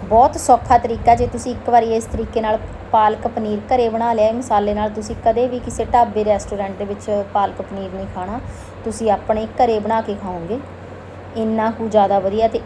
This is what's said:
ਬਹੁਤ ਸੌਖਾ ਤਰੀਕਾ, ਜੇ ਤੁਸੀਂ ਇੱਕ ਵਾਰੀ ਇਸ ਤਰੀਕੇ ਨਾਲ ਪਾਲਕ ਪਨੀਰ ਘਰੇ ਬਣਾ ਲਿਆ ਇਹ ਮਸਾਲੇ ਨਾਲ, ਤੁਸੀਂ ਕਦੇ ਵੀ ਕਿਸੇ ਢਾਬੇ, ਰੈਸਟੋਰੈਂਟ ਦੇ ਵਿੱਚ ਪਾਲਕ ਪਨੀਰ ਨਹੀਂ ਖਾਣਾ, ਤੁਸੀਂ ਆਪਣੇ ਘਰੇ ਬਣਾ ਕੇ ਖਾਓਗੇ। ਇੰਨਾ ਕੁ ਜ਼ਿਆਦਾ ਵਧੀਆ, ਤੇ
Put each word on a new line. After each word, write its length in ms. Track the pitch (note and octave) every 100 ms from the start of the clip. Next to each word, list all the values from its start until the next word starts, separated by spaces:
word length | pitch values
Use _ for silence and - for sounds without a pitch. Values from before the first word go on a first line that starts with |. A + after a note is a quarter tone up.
ਬਹੁਤ 340 | - A3 C4+ E4
ਸੌਖਾ 400 | - A#3+ - A#3+
ਤਰੀਕਾ, 380 | A#3+ A3+ - A#3
ਜੇ 120 | A#3+
ਤੁਸੀਂ 240 | A#3+ B3+
ਇੱਕ 180 | A#3 -
ਵਾਰੀ 260 | A#3 A3+ A3+
ਇਸ 100 | A3+
ਤਰੀਕੇ 360 | - A3 A#3
ਨਾਲ 180 | A3 G#3+ - - -
ਪਾਲਕ 360 | A3+ G#3+ G#3+ A#3+
ਪਨੀਰ 320 | A#3 G#3+ G#3 G#3
ਘਰੇ 200 | B3+ A#3
ਬਣਾ 220 | A3 A#3
ਲਿਆ 140 | A#3 G#3+
ਇਹ 60 |
ਮਸਾਲੇ 400 | A#3 B3+ G#3 G#3
ਨਾਲ, 160 | G#3 G#3+
ਤੁਸੀਂ 260 | G#3+ G#3 A#3 A3+
ਕਦੇ 220 | A3 B3+
ਵੀ 120 | B3
ਕਿਸੇ 260 | A#3 - G#3+
ਢਾਬੇ, 400 | B3 A#3 G#3 G#3+
ਰੈਸਟੋਰੈਂਟ 520 | G3+ - G3+ G3 F#3+
ਦੇ 80 | G3+
ਵਿੱਚ 240 | G3+ - G#3 G3+
ਪਾਲਕ 280 | G#3 G3 F#3+
ਪਨੀਰ 320 | F#3+ G3 G3
ਨਹੀਂ 140 | F#3+ G3 -
ਖਾਣਾ, 240 | F#3 A3+ - - - - A#3
ਤੁਸੀਂ 260 | G#3+ A3+
ਆਪਣੇ 340 | G3 - G#3+ A3 -
ਘਰੇ 220 | A#3+ A3
ਬਣਾ 220 | G#3 A3+
ਕੇ 140 | A3+ G3+
ਖਾਓਗੇ। 360 | G3 F3+ E3+ A#3+ - - - - - - - A#3
ਇੰਨਾ 320 | A3 A3 A3
ਕੁ 160 | A3 A3+
ਜ਼ਿਆਦਾ 320 | G#3+ G3 G3+
ਵਧੀਆ, 280 | F#3+ G#3 A3+
ਤੇ 140 | -